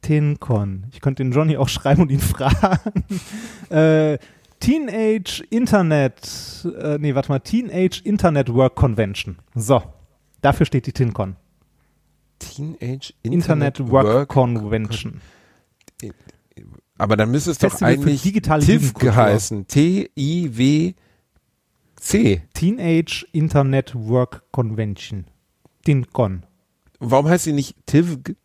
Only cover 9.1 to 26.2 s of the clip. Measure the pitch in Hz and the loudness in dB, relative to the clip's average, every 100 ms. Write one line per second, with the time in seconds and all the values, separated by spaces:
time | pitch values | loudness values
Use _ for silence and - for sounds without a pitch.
9.1 | 101 - 90 _ 120 107 131 - - _ | -4 -12 -14 _ -8 0 0 0 -20 _
10.1 | _ _ _ 139 - 156 139 127 - 123 | _ _ _ 0 2 0 0 -4 -2 -2
11.1 | 104 95 95 _ _ _ _ _ _ _ | -2 -8 -8 _ _ _ _ _ _ _
12.1 | _ _ _ - - 151 - 120 135 - | _ _ _ -18 -12 -12 -10 -10 -10 -12
13.1 | - 113 175 165 156 143 - 127 131 107 | -12 -2 -2 0 0 0 -2 2 4 4
14.1 | 120 139 139 123 117 104 110 107 113 120 | 2 2 2 2 0 -2 -4 -4 -8 -10
15.1 | - - _ _ _ _ _ _ _ 107 | -14 -20 _ _ _ _ _ _ _ -18
16.1 | - - _ _ - - - _ _ 101 | -18 -20 _ _ -20 -20 -20 _ _ 0
17.1 | 107 110 135 156 151 185 - 156 135 143 | 2 2 0 -2 0 0 2 2 2 2
18.1 | 143 190 202 - 156 147 220 143 110 120 | 0 0 -2 0 2 4 4 2 0 2
19.1 | 110 110 104 - 107 95 143 160 190 - | 4 4 2 -2 -8 -2 2 2 2 -4
20.1 | - 160 170 165 113 127 151 170 180 _ | -6 -4 -2 -4 0 2 4 0 -6 _
21.1 | _ _ _ _ _ _ _ _ _ - | _ _ _ _ _ _ _ _ _ -2
22.1 | 202 135 92 - - 165 240 170 165 165 | 2 2 2 -4 -2 -2 0 0 0 0
23.1 | - - 165 156 147 135 135 - 123 110 | -6 -6 -2 0 2 2 0 -2 -8 -2
24.1 | 123 123 104 _ - 117 107 107 98 - | 0 0 -6 _ -4 -4 -4 -6 -8 -10
25.1 | 104 85 _ _ _ _ _ - 143 120 | -12 -12 _ _ _ _ _ 0 0 -2
26.1 | - | -2